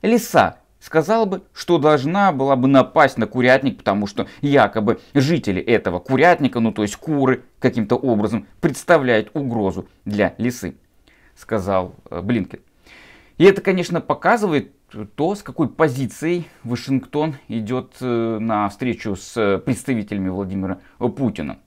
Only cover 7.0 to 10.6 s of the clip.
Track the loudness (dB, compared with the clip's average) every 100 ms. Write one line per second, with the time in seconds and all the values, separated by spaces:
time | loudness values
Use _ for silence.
7 | -4 0 2 0 -4 _ -2 -2 -2 -2
8 | 0 0 0 -4 -8 _ -6 -4 2 2
9 | 4 0 0 -6 -4 -2 -2 -4 -12 _
10 | -8 -2 -2 -2 -6 -4